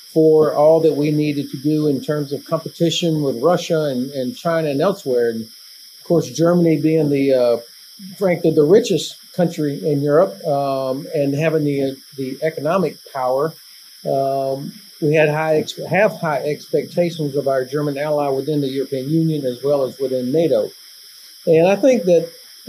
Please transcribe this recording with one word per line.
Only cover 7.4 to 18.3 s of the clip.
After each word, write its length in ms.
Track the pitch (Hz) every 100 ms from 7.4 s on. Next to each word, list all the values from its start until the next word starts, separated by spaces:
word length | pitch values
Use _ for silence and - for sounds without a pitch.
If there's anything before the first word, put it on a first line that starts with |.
| 120 117 - - - - 190 196
frankly, 320 | 196 170 170
the 120 | 156 147 208
richest 380 | 262 165 - - -
country 460 | - 170 170 151 139
in 200 | 165 143
Europe, 320 | 147 147 190 -
um, 640 | 165 143 139 135 131 131 139
and 180 | 160 139
having 320 | 139 160 156
the, 320 | 147 139 135 135 - 135
the 180 | 131 131
economic 560 | 156 156 139 190 160 147 -
power, 440 | 139 127 131 160 160 - - - -
um, 720 | - 139 135 135 135 135 147 - - -
we 140 | 156
had 160 | 156 151
high 260 | 151 160 156
ex-, 240 | 151 - -
have 240 | 175 208
high 300 | 175 170 139
expectations 920 | 143 147 - 151 131 151 175 151 147
of 140 | 139 135
our 160 | 135
German 320 | 127 143 147 135
ally 320 | 151 147
within 320 | 143